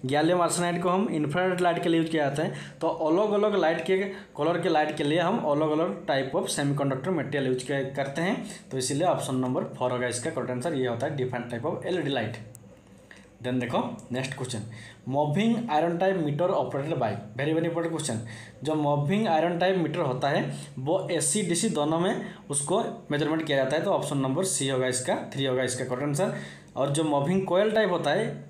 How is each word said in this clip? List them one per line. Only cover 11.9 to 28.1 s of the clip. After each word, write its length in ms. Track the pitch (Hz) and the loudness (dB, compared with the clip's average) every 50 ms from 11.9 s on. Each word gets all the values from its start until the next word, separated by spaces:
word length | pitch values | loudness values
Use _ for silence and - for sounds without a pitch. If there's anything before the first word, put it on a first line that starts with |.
| 185 175 147 135 | -2 -2 -2 -2
लाइट। 260 | 139 123 110 101 - - - - - - - - - - - - - - - - - - - - - - 117 | -2 -2 -2 -4 -6 -10 -14 -18 -18 -20 -20 -20 -20 -20 -20 -20 -20 -20 -20 -20 -20 -20 -20 -20 -20 -8 -4
Then 160 | 123 127 127 | -2 0 0
देखो 180 | 123 120 135 202 254 - - - - - | -2 0 0 -2 -2 -2 -6 -10 -8 -6
नेक्स्ट 220 | 120 127 139 - - | -4 -4 -4 -4 -6
क्वेश्चन, 280 | - 131 - - 110 104 - - - - - - - - 127 | -6 -6 -6 -6 -8 -8 -10 -12 -14 -16 -18 -20 -12 -8 -2
मूविंग 600 | 131 143 151 143 147 196 214 226 233 - - - | 0 0 0 2 2 2 2 2 2 0 0 0
आयरन 260 | 151 151 165 175 170 170 | 2 2 2 2 0 2
टाइप 180 | 190 190 196 185 | 2 2 2 2
मीटर 320 | 156 147 143 143 175 180 | 0 -2 0 0 2 2
ऑपरेटेड 420 | - 143 131 131 - 139 143 156 165 | 2 0 0 -2 -2 -4 -2 -2 -2
by, 160 | 127 120 107 104 - - - - 127 | 0 0 -2 -2 -4 -10 -10 -6 -4
very, 160 | 139 156 160 | -2 0 0
very 140 | 165 165 170 | 2 0 0
important 260 | - 170 165 165 165 | -2 -2 -2 -2 -4
question। 240 | 151 143 127 117 110 117 - - - - - - - 135 | -4 -4 -4 -4 -4 -6 -8 -12 -14 -16 -18 -14 -8 -4
जो 100 | 147 156 | -2 0
मूविंग 500 | 156 147 143 147 143 143 165 196 208 226 190 | 2 2 2 2 2 2 2 2 2 2 4
आयरन 300 | 160 156 160 175 175 170 | 4 4 4 2 2 2
टाइप 180 | 180 185 190 185 | 2 4 4 2
मीटर 220 | 165 143 147 175 | 0 0 0 0
होता 280 | 165 135 123 123 139 139 | 0 0 0 0 0 2
है 220 | 147 185 151 - - - - - - 127 | 2 0 0 -2 -6 -8 -12 -12 -10 -6
वो 280 | 131 143 175 190 - - | -2 0 0 0 0 0
एसी 300 | 175 156 139 - - 214 | 0 0 0 2 0 0
डीसी 260 | 196 170 170 170 - 220 | 0 0 0 0 0 0
दोनों 280 | 165 151 147 151 160 165 | 2 2 2 2 2 2
में 240 | 175 196 240 381 - - - - - - | 2 2 0 -2 -6 -8 -12 -16 -8 -6
उसको 320 | 143 - - - 233 226 226 - - - - - | -4 -4 0 0 0 0 0 -2 -6 -10 -6 -4
मेजरमेंट 360 | 147 147 156 147 160 160 - | -2 0 2 0 0 0 0
किया 100 | 143 139 | 2 2
जाता 200 | 135 131 135 147 | 2 2 2 0
है, 60 | 160 - | 0 2
तो 60 | 196 | 2
ऑप्शन 260 | 180 143 143 - 147 139 | 0 0 0 0 0 0
नंबर 260 | 135 131 135 - 190 | 0 2 0 0 0
सी 220 | - - - 139 135 | 0 0 0 0 0
होगा 180 | 135 127 127 127 | 0 0 0 0
इसका, 280 | 123 - - 170 208 302 - - | 0 -2 0 -2 -2 -2 -4 -8
थ्री 120 | - 139 139 | -4 -2 0
होगा 180 | 135 127 131 | 0 2 0
इसका 220 | 131 120 - - 131 | 0 0 -2 -4 -4
करेक्ट 180 | 127 127 123 | -4 -2 -2
आंसर। 320 | 143 147 143 147 196 233 220 - - - - - - - - | 0 -2 0 0 0 0 -2 -6 -10 -12 -16 -18 -20 -12 -2
और 140 | - 135 143 | -2 0 0
जो 120 | 143 160 160 | 2 0 2
मूविंग 400 | 151 147 143 139 160 185 196 185 | 2 2 2 2 2 2 0 2
कॉइल 240 | - 175 185 208 220 | 2 4 4 4 4
टाइप 200 | 202 220 214 185 | 4 2 2 2
होता 200 | 175 160 - 143 | 2 0 2 2